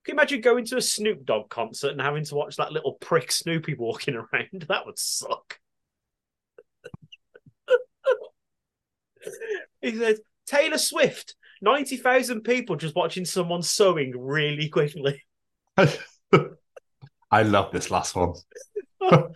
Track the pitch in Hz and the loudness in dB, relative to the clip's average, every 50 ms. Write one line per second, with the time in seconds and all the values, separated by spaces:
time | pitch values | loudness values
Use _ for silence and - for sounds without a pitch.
0 | - - 302 294 294 - 277 226 220 247 233 247 233 226 262 247 - - - - | -12 -6 0 2 2 2 2 0 2 2 2 2 0 -2 -4 -2 -2 -2 -4 -2
1 | 214 214 196 143 131 - 117 107 - - - 117 113 113 - - - 139 - 139 | -2 -2 -2 -4 -2 -2 -2 -2 -2 -6 -8 -8 -8 -8 -6 -6 -6 -6 -4 -2
2 | 131 143 147 151 156 147 147 143 147 143 - - 143 - 156 156 - 135 - - | -4 -2 -2 -4 -6 -4 -4 -6 -6 -6 -4 -6 -6 -4 -4 -4 -4 -6 -8 -8
3 | - - 175 160 - - - - - 165 165 165 - - 131 120 117 113 113 - | -4 0 0 0 2 0 -4 -4 -2 -2 -4 -4 -2 -4 -6 -6 -4 -6 -6 -4
4 | - - 127 113 113 - - 120 117 - - 190 156 151 190 - - - - - | -4 -6 -6 -6 -8 -4 -4 -6 -6 -6 -10 -12 -6 -4 -4 -4 -4 -8 -10 -8
5 | - - - - - - 139 - _ - - _ _ _ _ _ _ _ _ _ | -6 -6 -6 -6 -4 -6 -8 -8 _ -18 -20 _ _ _ _ _ _ _ _ _
6 | _ _ _ _ _ _ _ _ _ _ _ - - _ _ _ _ - _ - | _ _ _ _ _ _ _ _ _ _ _ -20 -20 _ _ _ _ -20 _ -20
7 | - _ - _ _ _ _ - _ - _ _ - - 508 494 508 _ _ _ | -20 _ -20 _ _ _ _ -20 _ -20 _ _ -2 2 2 2 2 _ _ _
8 | - 539 480 - - - _ _ _ _ _ _ _ _ _ _ _ _ _ _ | 0 0 0 0 -2 -16 _ _ _ _ _ _ _ _ _ _ _ _ _ _
9 | _ _ _ _ - - - - 453 453 415 349 - _ _ - - 247 220 220 | _ _ _ _ -16 -16 -14 -12 -8 -8 -8 -8 -8 _ _ -8 -8 -6 -4 -2
10 | 233 226 214 214 - _ _ _ - - 269 285 311 311 302 302 - - 285 330 | 0 0 0 0 -2 _ _ _ -10 -2 2 2 2 2 2 0 -2 -2 2 2
11 | 277 - - - - - - _ _ - - - 196 208 262 294 277 - 269 240 | 2 2 2 -4 -16 -20 -20 _ _ -20 -12 0 2 2 4 4 2 -4 -6 0
12 | - 254 254 262 247 240 247 214 220 226 247 254 240 - 175 151 165 156 - 180 | 2 4 4 4 4 2 -4 -4 0 0 0 0 0 -4 -6 -4 -4 -4 -2 0
13 | 165 165 - 185 180 - - 190 175 170 170 175 165 - - - 208 165 165 156 | -2 0 -2 -6 -6 -4 -2 -2 -2 -2 -2 -4 -2 -2 2 4 6 6 6 4
14 | 139 131 123 123 127 135 139 156 147 147 147 147 156 151 - 170 151 147 - 165 | 0 -4 -4 -8 -6 -2 -2 0 0 0 0 -2 -4 -2 0 0 0 0 -2 -2
15 | 131 139 147 - _ _ _ _ _ _ _ _ _ _ - - 196 - - - | -2 -2 -2 -4 _ _ _ _ _ _ _ _ _ _ 4 6 6 6 4 0
16 | - - _ _ _ - - 156 151 - - _ _ _ _ - _ _ _ _ | -10 -16 _ _ _ 4 4 4 4 2 -10 _ _ _ _ -20 _ _ _ _
17 | - - _ _ _ - 107 107 110 107 101 101 92 - - 90 - - 95 85 | -20 -20 _ _ _ 2 4 4 6 6 6 4 4 2 -2 -4 -4 0 -2 -2
18 | - - - 95 90 85 87 - - _ - - - _ - 415 - _ _ - | -2 -2 -2 0 0 0 -2 -6 -14 _ -20 -20 -18 _ -12 -12 -12 _ _ -2
19 | 392 370 - 247 - - - | 4 6 6 6 6 4 -10